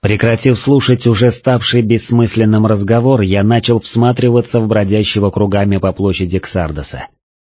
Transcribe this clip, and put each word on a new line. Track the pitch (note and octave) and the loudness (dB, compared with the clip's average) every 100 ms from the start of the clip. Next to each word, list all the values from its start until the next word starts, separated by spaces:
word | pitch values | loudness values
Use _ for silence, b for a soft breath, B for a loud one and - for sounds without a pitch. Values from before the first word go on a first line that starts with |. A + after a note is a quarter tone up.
Прекратив | G2+ G#2+ A#2 A2+ C3+ A#2+ | -2 0 0 0 0 0
слушать | - C#3 - B2 B2 | 2 2 2 0 2
уже | G#2+ B2 | 2 2
ставший | A#2 - B2 - A#2+ | 0 -2 -2 0 -2
бессмысленным | A2 A#2 - A#2+ A2+ A2+ A2 A2 G#2+ | 0 -2 0 0 0 2 2 2 2
разговор, | G#2+ G2+ A#2 B2 C3 | 0 0 0 2 0
я | F#2+ G2 | 0 0
начал | G2+ A#2 A2+ A#2 | 2 0 0 -2
всматриваться | - A#2 A#2 B2 B2 A#2+ A#2+ A#2+ | -2 0 0 2 2 0 0 -2
в | A2 | 0
бродящего | G#2+ G2+ G#2+ G#2 G#2+ G2+ | 0 0 0 0 0 -2
кругами | F#2 G2+ G2+ G2+ G2 | 0 0 0 0 0
по | F#2+ | -2
площади | F#2 G3 F3+ F2+ F2+ | 0 -2 -2 -2 -4
Ксардоса. | - F#2 D#2+ D2 C#2+ C2 - _ _ _ _ | -4 -6 -4 -6 -10 -12 -16 _ _ _ _